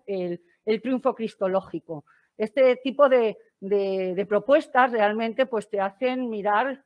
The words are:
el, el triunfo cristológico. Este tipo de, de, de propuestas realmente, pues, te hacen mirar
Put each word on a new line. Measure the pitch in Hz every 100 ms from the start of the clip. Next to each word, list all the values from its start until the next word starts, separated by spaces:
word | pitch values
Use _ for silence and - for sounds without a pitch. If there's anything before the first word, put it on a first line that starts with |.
| -
el, | 190 180 175 _ _
el | 214 220
triunfo | 254 254 262
cristológico. | 254 220 - 190 190 185 170 - 151 - _ _ -
Este | 220 277 262 247
tipo | 269 269 277
de, | 254 220 - _ -
de, | 190 202 196 190 185 180
de | 190
propuestas | 208 202 302 302 254 254
realmente, | 233 208 214 226 220 262
pues, | 220 -
te | 202
hacen | 196 196 254 254 247
mirar | 214 202 208 262 269